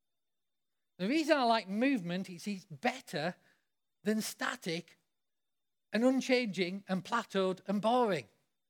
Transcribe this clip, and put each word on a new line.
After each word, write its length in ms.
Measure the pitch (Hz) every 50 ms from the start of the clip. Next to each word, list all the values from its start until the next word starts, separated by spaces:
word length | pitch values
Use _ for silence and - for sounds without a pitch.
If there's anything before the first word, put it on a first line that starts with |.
| _ _ _ _ _ _ _ _ _ _ _ _ _ _ _ _ _ _ _ -
The 100 | 180 202
reason 300 | 277 330 311 277 320 285
I 60 | 254
like 260 | 233 226 226 185 190
movement 600 | 190 214 247 277 277 226 170 170 175 185 190 -
is 180 | 180 165 - 208
it's 180 | 202 185 -
better 720 | - 151 135 - 240 247 262 - - - 151 147 175 180 _ _ _ _ _ _ _ _ _ _ _ _ _ -
than 180 | 202 220 220
static 760 | 208 - - - 262 269 262 247 - 185 165 170 - - - _ _ _ _ _ _ _ _ _ _ _ _ _ _ _ _ _ _ _
and 120 | - 214 240
unchanging 800 | 262 269 262 247 - 262 247 247 208 175 175 185 175 185 196 - -
and 160 | 190 185 -
plateaued 560 | - 233 233 226 - - 196 190 185 185 185 - -
and 140 | 196 208
boring. 440 | 180 220 240 254 247 214 185 147 120 - _ _ _ _ _ _ _ _